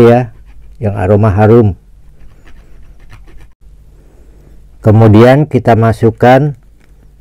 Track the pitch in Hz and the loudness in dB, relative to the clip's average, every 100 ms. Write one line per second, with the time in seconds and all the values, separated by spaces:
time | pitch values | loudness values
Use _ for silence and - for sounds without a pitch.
0 | 117 120 123 - - - - - 104 104 | 4 2 -4 -14 -20 -20 -20 -12 -10 -6
1 | 95 104 107 95 104 120 107 87 _ - | -2 -2 -2 0 2 2 0 -4 _ -20
2 | - - - - - - - - - - | -20 -20 -20 -20 -20 -20 -20 -20 -20 -20
3 | - - - - - _ - - - - | -20 -20 -20 -20 -20 _ -20 -20 -20 -20
4 | _ _ - - _ - - - 110 110 | _ _ -20 -20 _ -20 -20 -8 -2 0
5 | 113 107 120 139 151 127 120 113 113 110 | 2 4 2 2 -2 -4 -2 -2 -2 -2
6 | 113 - 123 135 151 135 _ _ _ _ | -4 -2 0 0 -2 -8 _ _ _ _
7 | _ _ | _ _